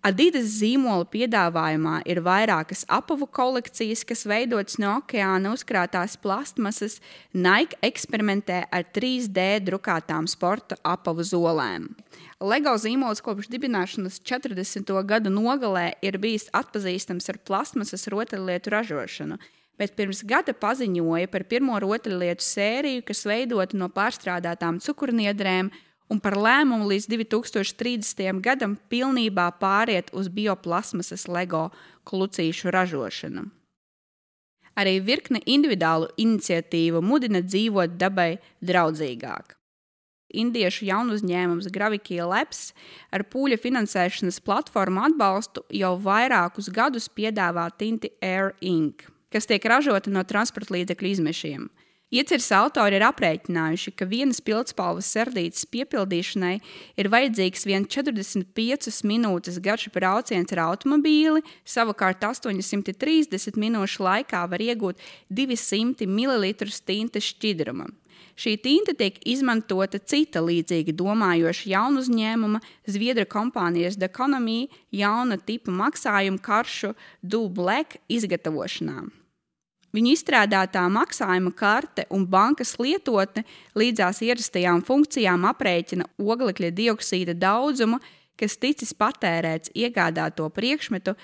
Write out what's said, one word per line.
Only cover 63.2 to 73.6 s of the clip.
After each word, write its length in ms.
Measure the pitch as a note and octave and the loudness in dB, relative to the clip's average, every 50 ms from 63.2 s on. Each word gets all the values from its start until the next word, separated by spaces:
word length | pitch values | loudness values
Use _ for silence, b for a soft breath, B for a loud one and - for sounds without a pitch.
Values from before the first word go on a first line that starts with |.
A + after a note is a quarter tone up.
| D4 - - G3 - G#3+ - A3 | 2 2 -2 -4 -4 -4 -2 -2
minūšu 480 | G#3 A3 A#3 G#3+ F#3+ G3 - - G3 | 0 0 0 0 -2 -2 -2 0 0
laikā 380 | F#3 F#3+ A3+ C#4 - - F3+ F3 | 2 2 0 0 -2 -4 -4 -2
var 160 | F3+ F#3 F3 G#3+ | -2 -2 -2 -2
iegūt 400 | A#3+ A#3+ A3 G3+ F#3 F3 B B B B B B | -2 -2 -2 -2 -4 -4 B B B B B B
divi 320 | B F#3+ A#3 C#4 C4 B3 A3+ | B -2 -2 0 0 0 0
simti 480 | - - G3 G#3 A3+ B3 C4+ - A3 | 0 0 2 2 2 0 0 -2 -2
mililitrus 720 | F#3 G3 G#3+ B3 C#4 C4 A3+ G3 F#3+ G#3 - G#3 G#3 - - | -2 0 0 2 2 2 2 0 0 -2 -4 -6 -8 -8 -8
tintes 480 | - - A3+ G#3+ A3 A#3 - G#3 - - - | -6 -4 -2 -2 -2 -4 -4 -4 -4 -4 -6
šķidruma. 560 | - - G#3+ G3 D#3+ D3+ - - F2+ C#2+ - - _ B B B B B B B - | -2 -2 -2 0 0 -4 -4 -6 -8 -10 -12 -16 _ B B B B B B B -6
Šī 160 | - A3+ G#3+ G#3 - | -2 -2 -2 0 2
tinte 320 | B3+ D4 F4 G#4 - D4+ | 4 4 4 4 2 0
tiek 240 | - A3 F#3+ - - - | 0 0 -2 -2 -4 -4
izmantota 720 | - B3 C4+ C4+ B3 A#3 A3+ G#3+ - F#3 F#3 F#3+ F#3+ - G3+ | -2 0 2 2 2 2 0 0 0 0 0 0 0 -2 -6
cita 400 | - - D4+ D4 D#4 - - E3+ | -2 0 2 2 2 2 0 0
līdzīgi 560 | E3 E3+ E3+ E3+ D#3+ - F3+ E3 D#3 E3 D#3 | 2 2 2 2 2 2 0 0 0 0 -2
domājoša 800 | E3 F3+ G3 G#3 A3+ G#3 F#3 F3 E3 E3 E3 F3 - - G#3 F#3+ | 0 0 0 2 4 4 4 4 4 4 2 2 -2 -2 0 0
jaunuzņēmuma, 920 | G3 A3+ C4+ C#4+ C4 C4 B3+ A#3+ A3+ G#3+ A3 A3+ A3+ A3 G#3 G#3+ A3 B B B B _ | 2 2 2 2 2 2 2 2 2 2 0 0 0 0 0 0 -2 B B B B _
zviedru 400 | - G3 G3+ A3 B3 B3+ A3+ G3 | -4 -2 0 0 0 2 0 0
kompānijas 720 | - - G#3 G#3+ F3 - A3+ | 0 -2 -2 -2 -2 -2 0